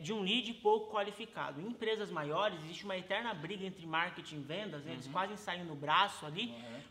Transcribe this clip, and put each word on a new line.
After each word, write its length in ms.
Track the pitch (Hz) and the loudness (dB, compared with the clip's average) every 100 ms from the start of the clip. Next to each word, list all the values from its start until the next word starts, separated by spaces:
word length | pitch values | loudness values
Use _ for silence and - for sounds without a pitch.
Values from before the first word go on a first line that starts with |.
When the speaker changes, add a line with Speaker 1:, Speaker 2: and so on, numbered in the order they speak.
Speaker 1:
de 100 | 160 | -2
um 100 | 220 | 0
lead 320 | 185 247 226 226 | 4 2 2 2
pouco 360 | 208 214 220 | 6 6 4
qualificado? 680 | 208 202 208 220 165 143 143 | 0 0 -4 -8 -4 -2 -2
Em 60 | 208 | -6
empresas 440 | 233 220 220 190 | -2 0 2 0
maiores, 500 | 170 147 165 208 165 160 | -2 0 2 2 0 -8
existe 180 | 180 | -8
uma 140 | 202 185 | -4 -4
eterna 360 | 180 202 233 | 0 0 0
briga 320 | 170 165 202 190 | -4 -4 -4 -6
entre 200 | 185 165 | -6 0
marketing 520 | 160 175 170 151 151 | 2 2 -2 -8 -8
e 20 | |
vendas, 440 | 135 180 208 147 | -4 -4 -4 -6
né? 80 | 156 | -6
Eles 140 | 160 127 | -8 -2
Speaker 2:
Uhum. 80 | |
Speaker 1:
quase 240 | 185 202 202 | 0 0 -2
saem 260 | 190 180 | -4 -4
no 120 | 170 143 | -4 -4
braço 500 | 143 170 196 - 151 | 6 8 8 2 -6
ali, 220 | 170 233 | -4 -4
Speaker 2:
Uhum. 320 | - - 123 - | -6 -10 -12 -12